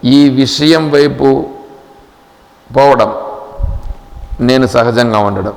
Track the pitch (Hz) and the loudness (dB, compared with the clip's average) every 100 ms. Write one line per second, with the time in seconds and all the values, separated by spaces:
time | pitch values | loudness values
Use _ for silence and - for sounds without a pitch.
0 | 120 139 143 131 135 - 151 160 156 143 | 2 4 4 2 0 0 2 2 2 2
1 | 147 135 135 135 - - - - - - | 2 2 0 0 -2 -12 -20 -20 -20 -20
2 | _ _ _ _ _ _ _ 120 139 127 | _ _ _ _ _ _ _ 2 4 4
3 | 107 - - - - - - - - - | 0 -2 -12 -14 -16 -8 -6 -6 -10 -14
4 | - - - - 123 131 127 123 117 117 | -16 -20 -14 -4 0 2 2 0 0 0
5 | 120 110 101 98 95 | 0 0 0 -2 -6